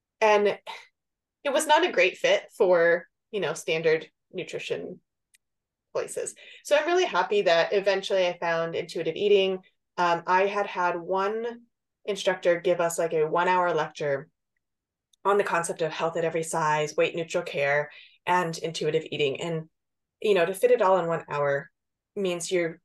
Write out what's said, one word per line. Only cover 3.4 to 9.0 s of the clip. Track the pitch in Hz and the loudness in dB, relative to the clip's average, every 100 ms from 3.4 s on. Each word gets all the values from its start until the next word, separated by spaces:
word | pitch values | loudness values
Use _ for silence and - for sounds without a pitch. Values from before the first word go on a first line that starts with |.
| 151 | -4
standard | 160 - 160 160 156 - _ _ | -4 -4 0 2 2 -2 _ _
nutrition | 185 156 - - 156 175 185 _ _ _ _ _ _ _ _ _ | -12 -10 -8 -6 -8 -8 -14 _ _ _ _ _ _ _ _ _
places. | 139 - - - - - - | -8 -6 -8 -10 -12 -20 -12
So | - 294 | 0 2
I'm | 302 | 2
really | 359 359 | 2 2
happy | 180 185 208 | 0 0 2
that | 175 165 160 | 4 4 4
eventually | 202 196 190 - 190 180 | 2 2 0 0 0 0
I | 175 | -2
found | 170 165 165 131 | -2 -2 -2 -4
intuitive | 165 175 | -6 -6